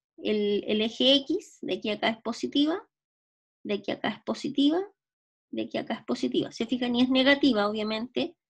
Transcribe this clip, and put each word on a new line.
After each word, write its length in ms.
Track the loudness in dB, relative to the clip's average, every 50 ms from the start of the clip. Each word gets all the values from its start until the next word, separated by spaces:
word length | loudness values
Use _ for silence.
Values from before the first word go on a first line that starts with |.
| _ _ _ -8
el, 460 | -4 -2 0 0 2 2 0 0 0
el 140 | 0 0 0
eje 340 | 0 -2 -4 0 2 4 4
X, 420 | 4 2 0 -4 -4 -4 -8 -18 -12
de 120 | -6 -6 -6
aquí 160 | -4 -4 -6
a 40 | -4
acá 140 | 0 0 -2
es 100 | -2 -2
positiva, 640 | -6 -8 -6 -6 -6 -2 0 2 2 2 0 -4 -6 _ _ _ _ _ _ _ _ _ _ _ _ _ _ _ -6
de 100 | -6 -6
aquí 160 | -4 -4 -6
a 40 | -6
acá 140 | -2 -2 -2
es 140 | -4 -4
positiva, 580 | -6 -8 -8 -6 -6 -4 0 2 2 4 4 2 -2 -4 _ _ _ _ _ _ _ _ _ _ _ -10
de 120 | -6 -6
aquí 160 | -6 -4 -6 -8
a 40 |
acá 120 | -6 -6 -8
es 100 | -8 -4
positiva. 480 | -6 -4 -2 -2 0 0 0 -2 -2
Se 140 | -4 -6 -4
fijan, 280 | -4 -2 -2 -2 -2 2
y 80 | 2
es 80 | 2 4
negativa, 580 | 4 4 6 6 6 6 6 4 4 4 2 0
obviamente, 680 | 0 -2 -2 -2 -4 -4 -6 -6 -4 -4 -4 -4 -6 _ _